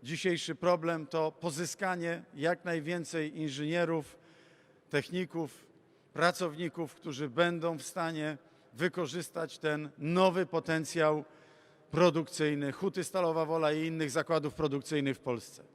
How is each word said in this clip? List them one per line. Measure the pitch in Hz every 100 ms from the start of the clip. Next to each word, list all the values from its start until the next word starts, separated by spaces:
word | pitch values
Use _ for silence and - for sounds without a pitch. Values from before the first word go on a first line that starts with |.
dzisiejszy | 123 160 185 170 - 160
problem | 175 180 160 165 151
to | 160 156
pozyskanie | 151 175 147 170 - 190 180 170 170 175
jak | 143 151 175 180
najwięcej | 165 151 175 160 170 156 151
inżynierów, | 156 135 151 170 170 165 143 - - - - - _ - _
techników, | 147 135 180 185 165 151 - - - _ _ _
pracowników, | - 165 175 180 151 170 160 156 -
którzy | 165 131 147
będą | 123 175 175 165 160
w |
stanie | - - 165 160 151 147 - - -
wykorzystać | 110 170 - 160 170 156 - 160 -
ten | 156 151 147 -
nowy | 151 175 190 175 180
potencjał | 165 - 160 151 170 156 151 143 - - - - - -
produkcyjny | 147 180 160 151 - 151 147 143
Huty | 131 196 190
Stalowa | 170 190 175 160 156
Wola | 165 156
i | 151 160
innych | 160 156
zakładów | 135 151 165 147
produkcyjnych | - 151 139 131 151 139 127
w |
Polsce. | - 120 - - -